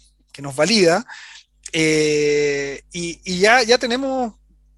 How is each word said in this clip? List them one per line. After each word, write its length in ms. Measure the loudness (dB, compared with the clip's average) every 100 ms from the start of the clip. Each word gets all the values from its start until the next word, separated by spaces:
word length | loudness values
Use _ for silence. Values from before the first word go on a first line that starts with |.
| _ _ _
que 100 | -14
nos 120 | -8 -2
valida". 500 | 2 4 4 2 -2 -18 -20 -20 _ _ -8
Eh, 1080 | -2 0 2 0 0 0 0 0 -2 -6 -10 _
y, 280 | -10 -10 -10
y 140 | -8 0
ya, 240 | 4 4
ya 160 | 4 0
tenemos 560 | 0 -4 -4 -4 -6 -10 _ _ _